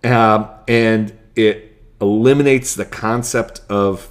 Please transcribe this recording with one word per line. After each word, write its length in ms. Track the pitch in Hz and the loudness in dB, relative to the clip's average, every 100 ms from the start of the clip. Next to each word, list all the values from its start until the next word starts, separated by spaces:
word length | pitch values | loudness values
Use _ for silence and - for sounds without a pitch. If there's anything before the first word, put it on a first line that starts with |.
| 117 | 0
um, 420 | 120 110 107 107 - - | 2 4 2 -2 -12 -2
and 420 | 117 113 110 104 - _ - | 0 2 0 -4 -10 _ 0
it 480 | 107 104 - _ - _ | 0 0 -12 _ -20 _
eliminates 760 | 101 107 123 143 143 135 123 - | -2 2 2 4 2 0 -2 -10
the 100 | 98 | -10
concept 760 | - 110 120 120 120 110 - - | -8 -4 -4 -4 -6 -6 -12 -6
of 400 | 101 98 95 - | -2 -2 -4 -12